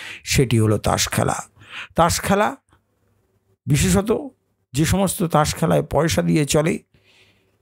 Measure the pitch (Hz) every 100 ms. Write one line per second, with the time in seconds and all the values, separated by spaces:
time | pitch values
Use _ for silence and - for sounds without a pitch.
0 | - - - - 120 117 107 104 101 92
1 | - - 117 - - _ - - - -
2 | 165 - - 202 220 277 _ _ _ _
3 | _ _ _ _ _ _ - 139 185 190
4 | 208 233 285 _ _ _ _ 127 160 185
5 | 190 - 165 147 151 - 160 151 147 143
6 | 160 - 175 160 147 156 156 - _ _
7 | _ _ _ _ _ _